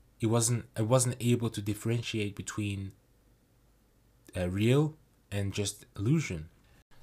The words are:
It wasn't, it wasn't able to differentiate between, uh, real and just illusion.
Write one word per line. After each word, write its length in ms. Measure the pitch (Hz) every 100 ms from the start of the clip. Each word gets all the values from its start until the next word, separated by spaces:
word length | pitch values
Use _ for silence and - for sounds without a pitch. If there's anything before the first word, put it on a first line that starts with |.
| _ -
It 60 | 110
wasn't, 380 | 117 113 120 - -
it 100 | 110
wasn't 300 | 131 123 -
able 300 | 120 120 117
to 120 | -
differentiate 720 | 104 101 113 120 117 110 101 101
between, 580 | - - 104 98 98 - _ _ _ _ _ _ _ _ _ _ _ _ - 90
uh, 120 | 90
real 460 | 95 113 139 156 156 _ _ -
and 220 | 101 98
just 320 | 101 101 - - -
illusion. 500 | 101 160 - 85 78 _ _ _ _ -